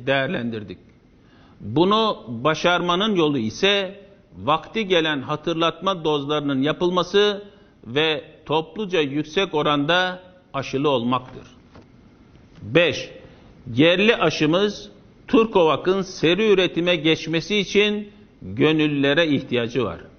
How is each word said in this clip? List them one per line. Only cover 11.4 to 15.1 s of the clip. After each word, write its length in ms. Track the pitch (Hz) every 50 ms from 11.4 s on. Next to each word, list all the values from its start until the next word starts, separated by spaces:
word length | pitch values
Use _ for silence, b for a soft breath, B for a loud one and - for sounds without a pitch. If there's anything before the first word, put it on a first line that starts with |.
| - - - - - - - - - - - - - - - _ - - - - - - - -
Beş, 480 | - 101 120 165 175 156 113 - - - - - B B B B B B B B - 127 113
yerli 400 | 120 151 165 180 185 208 220 233
aşımız 720 | - 180 160 147 - 156 147 165 185 208 208 202 - - - - - - -